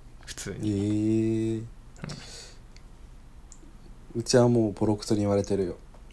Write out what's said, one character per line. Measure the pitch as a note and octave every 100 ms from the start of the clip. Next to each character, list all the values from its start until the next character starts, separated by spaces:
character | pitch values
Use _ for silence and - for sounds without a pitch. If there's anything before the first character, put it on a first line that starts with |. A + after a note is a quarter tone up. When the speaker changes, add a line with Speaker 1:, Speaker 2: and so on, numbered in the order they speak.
| - - -
Speaker 1:
普 | -
通 | G2+ -
に。 | G#2+
Speaker 2:
へ | G2+ G#2 G#2+ G#2+ A2 A2 A2 A2+ A2+
え。 | A2+ - - - D3+ D3 - - - - - - - - - - - - - - - - - - - A#2+
う |
ち | A2+ B2+
は | A#2+
も | A#2+ A2
う |
ボ | G2 G#2+
ロ | G#2
ク | -
ソ | G#2
に |
言 | G2+
わ | G2+
れ |
て | G2+ G2
る | F2
よ。 | - - - -